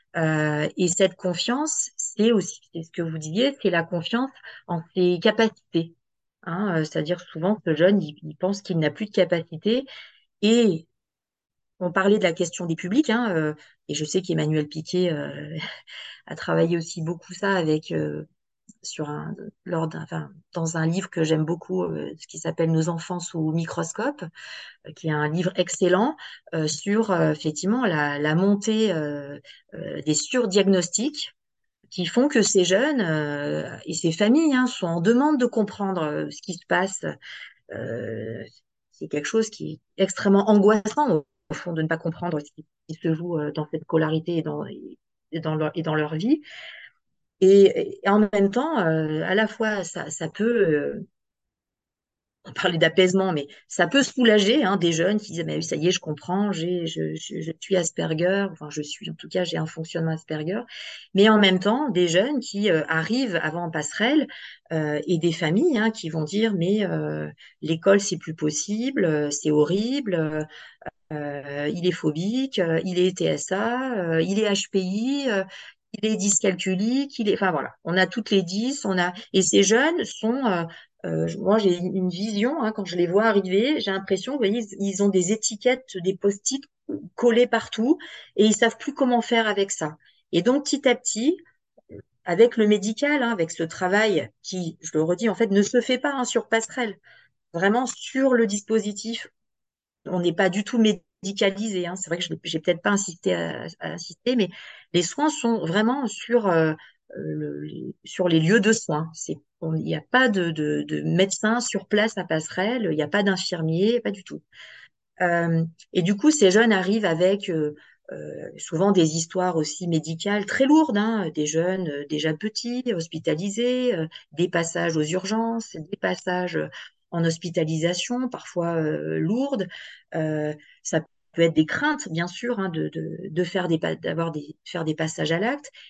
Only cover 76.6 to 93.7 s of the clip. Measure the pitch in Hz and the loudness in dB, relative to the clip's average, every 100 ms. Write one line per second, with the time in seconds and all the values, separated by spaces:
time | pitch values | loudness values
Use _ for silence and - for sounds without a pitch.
76.6 | 190 185 220 262 285 - 208 - 190 156 | 0 0 0 0 -2 -2 0 2 2 0
77.6 | - - 165 180 185 233 214 202 175 196 | -4 -8 -2 0 2 0 0 2 2 -2
78.6 | 240 285 208 185 180 180 - 190 185 196 | -2 -4 -2 0 0 -4 -2 0 4 4
79.6 | 190 226 302 349 214 - 220 262 254 180 | 6 4 4 0 -4 -4 -2 0 0 0
80.6 | 165 - - _ 175 160 165 165 180 220 | -2 -8 -20 _ -4 -2 -2 -2 2 4
81.6 | 196 175 180 190 185 175 220 202 240 320 | 4 2 0 -2 -2 -2 -4 0 0 0
82.6 | 220 220 185 175 175 190 226 202 185 190 | -4 -4 -4 0 2 4 4 2 2 2
83.6 | 254 302 202 190 190 190 247 285 202 233 | 2 0 -2 -4 -2 -4 -2 -2 0 0
84.6 | 214 - 202 185 202 190 180 220 - 214 | -4 -6 -4 0 2 4 2 0 -4 -2
85.6 | 247 254 - 185 175 185 202 196 - 277 | 0 0 -4 -6 -4 0 0 -2 -4 -6
86.6 | - _ - 202 - - 240 226 247 226 | -8 _ -12 -12 -12 0 4 4 4 2
87.6 | - - 240 349 - - - - 214 214 | -2 -2 2 0 -2 -20 -6 4 4 6
88.6 | 233 - - 285 262 240 226 233 220 202 | 2 0 -6 0 2 2 2 2 2 2
89.6 | 196 - 156 156 _ _ _ 170 180 277 | 0 -2 -6 -8 _ _ _ 0 2 2
90.6 | 285 277 254 247 - 208 262 392 - _ | 0 0 2 2 0 -2 0 0 -4 _
91.6 | _ _ - - - _ - 175 233 233 | _ _ -20 -20 -20 _ -2 4 6 6
92.6 | 208 208 196 220 285 294 233 208 165 - | 4 4 0 -2 0 0 0 -2 -4 -4
93.6 | 165 | -6